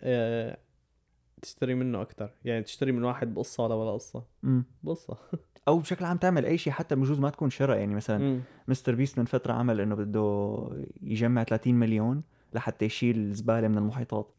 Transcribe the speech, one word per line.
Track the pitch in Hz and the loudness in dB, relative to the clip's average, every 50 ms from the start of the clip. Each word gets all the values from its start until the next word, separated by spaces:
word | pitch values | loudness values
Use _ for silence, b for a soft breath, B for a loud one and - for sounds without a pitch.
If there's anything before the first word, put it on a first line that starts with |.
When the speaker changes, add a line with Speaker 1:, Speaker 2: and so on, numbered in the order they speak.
| - | -2
Speaker 1:
آه... | 127 123 120 113 117 117 117 113 113 - - _ _ _ _ _ _ _ _ _ _ _ _ _ _ _ - - | 0 0 0 0 0 0 -2 -4 -6 -8 -12 _ _ _ _ _ _ _ _ _ _ _ _ _ _ _ -20 -18
تشتري | - - - 135 127 127 | -18 -8 -4 -2 -2 0
منه | 127 127 127 117 92 110 | 0 0 -2 -2 -2 -4
أكتر. | - - - 107 104 - _ - | -6 -8 -10 -12 -12 -12 _ -6
يعني | 120 113 113 107 | -4 -2 -2 -4
تشتري | - - - 143 135 127 | -6 -4 -2 0 0 0
من | 120 117 | 0 0
واحد | 123 120 - 127 117 104 | -2 -2 -2 -4 -4 -4
بقصة | - 107 - - - 117 | -6 -6 -6 -4 -2 -2
ولا | 110 113 | 0 0
ولا | 110 110 110 104 | -2 -2 -2 -4
قصة. | 123 - - - 120 120 _ _ - - | -6 -8 -10 -12 -12 -14 _ _ -6 0
Speaker 2:
امم. | 131 131 123 123 - - - 160 | 2 2 2 2 -2 -8 -12 -6
Speaker 1:
بقصة. | 156 165 - - - - - - - - | -6 -6 -6 -6 -12 -14 -12 -10 -10 -10
<laughs> | 160 - _ _ - - 143 | -10 -10 _ _ -4 2 2
Speaker 2:
أو | 156 170 | 2 2
بشكل | 151 - 180 175 180 | 2 -2 -4 -4 -2
عام | 170 180 | -2 -2
تعمل | 175 - 180 180 151 - | 2 2 4 4 4 2
أي | - 165 170 | 2 0 0
شيء، | - 156 139 | 0 -2 -2
حتى | - 165 - 143 | -4 -2 -2 0
بجوز | 131 135 135 151 143 | 2 2 2 2 2
ما | 139 147 | 2 0
تكون | 143 - 156 131 | 0 0 -2 -2
شراء. | - - 135 135 117 104 | 0 2 2 2 2 2
يعني | 101 101 104 | 2 0 -2
مثلا | 104 - - 107 107 | -2 -2 0 0 0
Speaker 1:
مم. | 139 139 131 127 127 B B B B - | 2 0 0 -2 -4 B B B B -2
Speaker 2:
مستر | 131 - - 135 117 | -2 0 2 0 2
بيست | 120 139 135 - 127 | 2 2 0 0 0
من | 120 | -2
فترة | - - 123 - - 117 | 0 0 -2 0 0 -2
عمل | 117 120 123 113 104 | 0 2 2 2 2
إنه | 98 107 104 | 2 0 0
بده | 107 104 104 104 107 107 104 101 101 101 104 107 113 113 120 123 139 139 - - - - | -2 -2 -2 0 2 2 2 2 0 0 -2 -2 -4 -6 -8 -8 -8 -10 -10 -12 -12 -6
يجمع | - 110 107 117 117 123 120 113 | -4 -2 2 2 4 4 2 2
ثلاثين | - 113 113 - 123 123 | 2 0 0 2 4 4
مليون | 120 117 110 113 107 107 117 135 147 156 b b b b b b | 4 4 4 4 2 2 2 0 -2 -4 b b b b b b
لحتى | 117 - 113 110 - 110 | -6 -4 -4 -4 -2 -2
يشيل | 110 - - 123 120 117 110 | -2 -2 0 0 2 2 2
الزبالة | 104 101 101 107 110 113 110 117 110 107 | 0 -2 -2 -4 0 0 2 2 4 2
من | 110 104 | 2 2
المحيطات. | 104 104 120 131 - - 110 107 104 - _ | 2 0 -2 -4 -6 -4 -4 -6 -6 -6 _